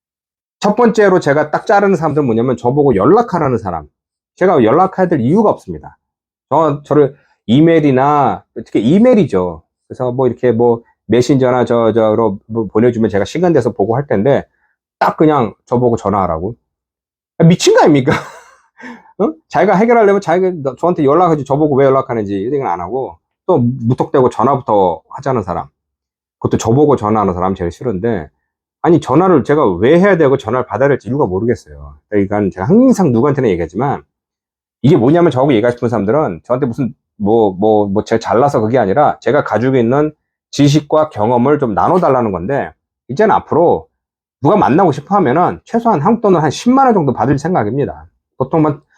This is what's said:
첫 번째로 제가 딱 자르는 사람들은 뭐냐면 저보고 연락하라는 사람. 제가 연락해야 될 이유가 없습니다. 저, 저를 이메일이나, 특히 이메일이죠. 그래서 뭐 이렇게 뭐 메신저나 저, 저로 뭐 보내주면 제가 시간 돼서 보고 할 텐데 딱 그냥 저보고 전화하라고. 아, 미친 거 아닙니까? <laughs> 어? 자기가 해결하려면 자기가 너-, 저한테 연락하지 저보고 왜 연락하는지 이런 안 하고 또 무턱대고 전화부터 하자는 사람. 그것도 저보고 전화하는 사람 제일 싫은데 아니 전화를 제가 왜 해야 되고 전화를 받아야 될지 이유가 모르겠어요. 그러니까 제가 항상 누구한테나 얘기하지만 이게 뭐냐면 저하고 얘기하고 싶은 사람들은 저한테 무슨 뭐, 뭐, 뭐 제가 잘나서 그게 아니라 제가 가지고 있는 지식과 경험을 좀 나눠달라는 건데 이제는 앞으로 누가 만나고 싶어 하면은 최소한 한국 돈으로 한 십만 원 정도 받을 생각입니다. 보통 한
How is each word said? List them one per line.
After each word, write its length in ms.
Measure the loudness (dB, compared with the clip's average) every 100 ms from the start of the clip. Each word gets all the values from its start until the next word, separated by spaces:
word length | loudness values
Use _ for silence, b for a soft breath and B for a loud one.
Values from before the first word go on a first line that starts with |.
| _ _ _ _ _ _
첫 160 | -2 2
번째로 440 | 2 4 2 2
제가 320 | 2 0 -2
딱 140 | -4 0
자르는 300 | 0 2 0
사람들은 300 | -2 -2 0
뭐냐면 320 | 0 -2 -2
저보고 380 | -2 0 0 2
연락하라는 640 | 2 2 0 -4 -2 -4
사람. 300 | -6 -10 -12 _ _ _ _ _
제가 280 | 0 2
연락해야 440 | 2 2 0 0 -2
될 120 | 0
이유가 300 | 0 2 0
없습니다. 480 | -2 -8 -16 -16 -20 _ _ _ _ _
저, 320 | 0 0 -2
저를 320 | -2 0 0 b b b 0
이메일이나, 1000 | 4 4 4 2 2 2 2 0 -4 -12 -18 -6
특히 160 | -2
이메일이죠. 840 | 2 4 4 2 2 -2 -4 -8 _ _ _
그래서 240 | -8 -6
뭐 160 | 0 -2
이렇게 240 | 0 0
뭐 320 | 2 0 0 b b 0
메신저나 580 | 0 2 2 2 0 0
저, 260 | 0 2
저로 460 | 2 2 2 0 -4 -8
뭐 200 | -8 -4
보내주면 420 | 0 0 2 -2
제가 160 | -2 -4
시간 280 | -2 0
돼서 180 | 0 0
보고 220 | -2 -2 -2
할 120 | -2
텐데 400 | -2 0 0 -4 _ _ _ _ _
딱 180 | -4 0
그냥 360 | 0 2 -2 -8 _
저보고 320 | -2 0 -2
전화하라고. 580 | -2 -2 -2 -4 -8 -12 _ _ _ _ _ _ _ 2
아, 40 |
미친 320 | 2 4 2 4
거 60 |
아닙니까? 300 | 4 2 0
<laughs> 300 | -4 -8 B B B B B -20 -20 B -4
어? 120 | -4 -4 _
자기가 260 | 0 2 2
해결하려면 460 | 2 4 4 2
자기가 300 | 0 0 -2 -4
너-, 120 | -8 -4
저한테 280 | -2 0 2
연락하지 400 | 2 2 0 -2
저보고 300 | -2 0 2
왜 100 | 2
연락하는지 480 | 2 -2 -6 -4 -6
이런 320 | -4 -4 -4
안 120 | -6
하고 360 | -6 -8 -8 -14 _ _ -2
또 120 | 0
무턱대고 720 | 0 -2 -2 -2 0 2 2
전화부터 720 | 0 -2 -2 0 0 0 -2 _
하자는 340 | -10 -6 -4
사람. 240 | -4 -8 -10 _ _ _ _ _ _ _
그것도 180 | -4 -2
저보고 380 | 0 2 2 2
전화하는 380 | 0 -2 -2
사람 220 | -2 -4 -4
제일 160 | -8
싫은데 580 | -6 -8 -6 -6 -6 -10 _ _ _ _ _
아니 180 | 0 0
전화를 440 | 2 0 2 0
제가 220 | 0 0 0 0
왜 220 | 2 2
해야 180 | 4 2
되고 200 | 2 0
전화를 280 | -2 -6 -4
받아야 240 | -2 0
될지 180 | -2 -4
이유가 160 | -4 -2
모르겠어요. 720 | -2 -4 -4 -8 -20 -20 -20 _
그러니까 320 | -4 -2 -4 -4
제가 140 | -4 2
항상 440 | 4 4 2 2
누구한테나 360 | 2 0 0 -2
얘기하지만 540 | -2 -4 -4 -4 -6 -10 _ _ _ _ _ _ _
이게 160 | 2 4
뭐냐면 340 | 4 4 2
저하고 220 | 2 0
얘기하고 220 | 2 0 -2
싶은 100 | -4
사람들은 520 | -2 -2 -2 -2 -8
저한테 220 | -6 -4 -4
무슨 280 | -4 -8 -8 _ -6
뭐, 380 | 0 2 2
뭐, 340 | 0 0 2 0
뭐 160 | -2
제가 160 | -2 -4
잘나서 400 | 0 0 0 0
그게 180 | 0 0
아니라 400 | 0 0 0 -2
제가 220 | -2 -2 -2
가지고 320 | -2 0 0
있는 360 | 2 0 -2 -6 _ _ _
지식과 580 | 0 2 2 0 0 0
경험을 500 | -2 0 2 2 0
좀 140 | 0
나눠달라는 580 | 0 0 2 0 0 -2
건데 400 | -4 -6 -6 -6 -14 _ _ -10
이제는 260 | -2 2 0
앞으로 520 | 0 0 2 0 -6 _ _ _ _ _
누가 160 | 0 2
만나고 340 | 2 2 0
싶어 240 | -2 -4 0
하면은 460 | 0 0 0 -4
최소한 380 | -6 -2 0 0
한국 200 | 0 0
돈으로 200 | 0 0
한 100 | 0
십만 360 | -2 0 2 2
원 60 |
정도 200 | 2 0
받을 240 | -2 -2 -2
생각입니다. 680 | -2 -2 -2 -4 -6 -8 -20 _ _ -8
보통 280 | -4 0 0
한 160 | -4 _